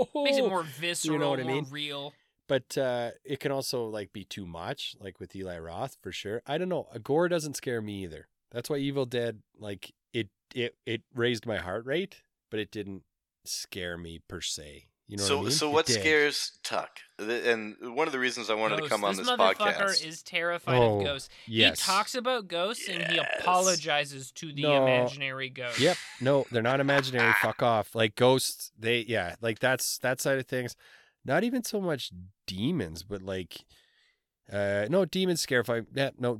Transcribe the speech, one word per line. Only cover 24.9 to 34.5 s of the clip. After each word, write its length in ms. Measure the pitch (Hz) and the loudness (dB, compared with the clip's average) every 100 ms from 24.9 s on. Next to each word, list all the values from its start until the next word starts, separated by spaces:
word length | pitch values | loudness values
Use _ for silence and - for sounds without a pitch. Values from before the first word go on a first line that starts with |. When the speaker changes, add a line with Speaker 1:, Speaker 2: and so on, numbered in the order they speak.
| 127 123 139 135 131 131 | 6 2 -2 -6 -4 -8
Speaker 2:
ghost. 280 | 127 123 113 | -6 -4 2
Speaker 1:
Yep. 160 | 156 175 - - | 4 2 -4 -2
No, 240 | 127 143 123 | 2 4 2
they're 120 | 117 | 2
not 180 | 120 139 | 2 4
imaginary. 520 | 139 139 131 123 110 104 | 4 2 2 4 4 6
Speaker 3:
<laughs> 60 | |
Speaker 1:
Fuck 200 | 110 - | 2 2
off. 320 | 123 110 - | 2 2 0
Like, 200 | 113 113 | 2 2
ghosts, 580 | - 123 131 - - - - | 6 6 6 2 -6 -12 -4
they, 260 | 113 120 107 | 0 2 2
yeah, 280 | 107 87 - | -2 -2 -2
like, 180 | 117 110 | -4 2
that's, 400 | 127 131 - - | 2 2 0 -2
that 220 | 127 131 | -2 0
side 180 | 147 135 | 0 0
of 80 | 123 | 0
things. 300 | 127 123 - - - _ _ | -4 -4 -8 -20 -20 _ _
Not 200 | 123 151 | -2 0
even 180 | 240 254 | 2 0
so 180 | - 208 | -2 -2
much 300 | 180 135 - 90 92 _ - | -2 -2 -6 -12 -18 _ -10
demons, 560 | 185 127 175 85 80 | -2 0 0 -2 -8
but, 200 | 95 101 | -10 -8
like, 420 | 95 95 87 - - _ _ _ _ _ _ _ - | -6 -6 -6 -12 -20 _ _ _ _ _ _ _ -8